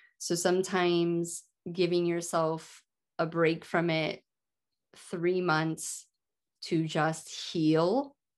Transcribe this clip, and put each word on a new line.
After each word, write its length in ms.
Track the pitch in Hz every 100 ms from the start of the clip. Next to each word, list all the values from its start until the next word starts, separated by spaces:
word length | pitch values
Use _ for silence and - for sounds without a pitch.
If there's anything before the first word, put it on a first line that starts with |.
| - -
So 180 | - 175
sometimes 1080 | 180 180 185 190 175 170 170 170 170 - - _ -
giving 340 | 175 185 175 170
yourself 760 | 170 170 170 160 160 - - _ _ _ -
a 60 | 165
break 380 | 165 160 165 -
from 240 | 175 170
it 320 | 160 156 - _ _ _ _ _ _ _ -
three 460 | - 180 170 185
months 640 | 180 156 160 160 - - - _ _ _ _ _
to 240 | - 165 160
just 420 | 165 156 160 - - -
heal, 640 | 175 156 160 175 240 285 - _